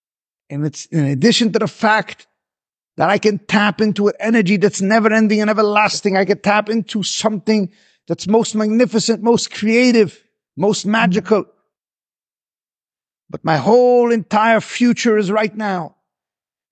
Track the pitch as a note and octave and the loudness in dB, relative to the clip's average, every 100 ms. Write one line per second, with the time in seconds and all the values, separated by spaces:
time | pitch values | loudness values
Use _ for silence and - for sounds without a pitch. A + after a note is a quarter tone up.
0 | _ _ _ _ _ C#3+ D3+ - - D#3+ | _ _ _ _ _ -6 -6 -8 -6 -2
1 | C#3 C3+ G#3+ - A3+ G#3+ G#3 - G#3+ G#3+ | -2 2 2 2 0 0 -4 -2 0 0
2 | - - _ _ _ _ _ _ _ - | -2 -14 _ _ _ _ _ _ _ -2
3 | D#3+ G#3 G#3+ G#3 - G#3 G#3 - G#3+ G3+ | 0 2 0 -2 -2 0 0 0 -2 0
4 | G3+ - G#3 A3+ F#3 G3+ G3 - F#3+ A3 | -2 -2 0 0 2 2 0 0 0 2
5 | G#3 A3 G#3+ G#3+ G#3+ G#3 G#3 G#3 G#3 - | 2 2 2 0 0 0 0 2 0 -2
6 | G3+ F#3+ F#3+ G3+ G3+ G#3 G#3 A3+ - G#3+ | -2 0 0 -2 0 0 -2 -4 -4 -6
7 | F3+ - G#3+ G#3 - G#3+ F3+ - _ _ | -6 -4 -4 -4 -2 -2 -2 -8 _ _
8 | - E3+ F3+ A3 - G#3+ G#3+ A3+ A3+ A3 | -10 -8 0 0 0 -4 -2 0 0 0
9 | - A3 A3 A#3 - - G#3 A#3 B3+ A3+ | -2 -2 0 0 -2 -4 0 2 4 4
10 | F#3+ - _ _ _ - G3+ - G3 A3 | 2 -2 _ _ _ -4 -2 -2 -2 0
11 | A#3 F#3 - G#3 - _ _ _ _ _ | 0 0 0 -2 -2 _ _ _ _ _
12 | _ _ _ _ _ _ _ _ _ _ | _ _ _ _ _ _ _ _ _ _
13 | _ _ _ - - D3+ B2+ A#3+ B3 B3 | _ _ _ -8 -2 0 2 4 4 4
14 | A#3+ A#3 - G#3 A3 A3 - - A#3+ - | 2 0 0 0 2 2 0 0 0 2
15 | A#3+ G#3+ F#3+ G#3+ A3 G#3 G#3 F3+ D3+ - | 0 0 0 -2 -2 -4 -6 -6 -8 -16
16 | _ _ _ _ _ _ _ | _ _ _ _ _ _ _